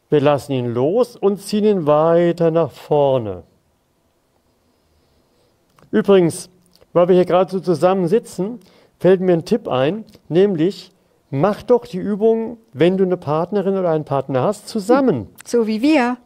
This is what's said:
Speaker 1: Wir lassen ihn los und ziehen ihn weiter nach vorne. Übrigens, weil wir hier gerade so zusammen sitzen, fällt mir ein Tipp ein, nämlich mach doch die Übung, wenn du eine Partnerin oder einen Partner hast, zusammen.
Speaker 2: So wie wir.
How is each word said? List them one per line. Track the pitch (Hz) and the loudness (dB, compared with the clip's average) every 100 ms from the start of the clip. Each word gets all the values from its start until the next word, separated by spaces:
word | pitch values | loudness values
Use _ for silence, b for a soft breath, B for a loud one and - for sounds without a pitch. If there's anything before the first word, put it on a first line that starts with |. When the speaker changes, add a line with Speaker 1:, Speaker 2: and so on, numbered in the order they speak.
| - | -2
Speaker 1:
Wir | 151 | 0
lassen | 143 143 - | 2 0 -2
ihn | 131 120 | -4 -4
los | 117 139 220 240 - | -2 0 0 -2 -2
und | 202 202 | -2 -2
ziehen | - 208 | -6 -2
ihn | 214 196 147 | 0 0 2
weiter | 147 165 170 170 170 165 | 2 4 2 2 0 0
nach | 160 151 | 0 -2
vorne. | - - 151 143 131 104 90 - _ _ _ _ _ _ _ _ _ _ _ _ _ _ _ _ _ _ _ _ _ _ _ _ | -6 -2 0 2 0 -4 -10 -16 _ _ _ _ _ _ _ _ _ _ _ _ _ _ _ _ _ _ _ _ _ _ _ _
Übrigens, | 208 196 196 170 - - _ _ _ _ | -2 4 4 4 -2 -12 _ _ _ _
weil | 165 180 | 0 2
wir | |
hier | 185 | 4
gerade | 180 180 185 | 4 2 0
so | 185 | -4
zusammen | 175 156 175 196 170 | -2 0 0 0 0
sitzen, | 226 - - 196 247 b b b b | -2 -4 -8 -8 -10 b b b b
fällt | 180 190 | 2 2
mir | 185 | 2
ein | 175 | 0
Tipp | - 233 - | 0 -4 -2
ein, | 127 139 214 208 - - | -2 -2 -4 -10 -20 -4
nämlich | 156 208 165 170 - - _ _ _ - | 0 2 2 -2 -4 -16 _ _ _ -10
mach | 139 190 202 | -2 -2 -2
doch | - 240 - | 0 0 -2
die | 180 | -10
Übung, | 185 202 226 226 226 240 _ | -6 -2 0 0 -4 -12 _
wenn | 123 170 190 | 0 2 2
du | |
eine | 185 180 | 0 -2
Partnerin | 160 156 170 208 190 190 | -2 -4 -2 -4 -2 -2
oder | 180 | -2
einen | 156 | -2
Partner | 151 139 - 127 | -2 -4 -2 -2
hast, | 160 202 - | -2 -4 -8
zusammen. | 220 190 262 262 135 92 - | -6 0 2 2 -2 -4 -16
Speaker 2:
So | - 240 214 | -4 -2 0
wie | 214 | 0
wir. | 277 311 240 247 | 0 2 0 -4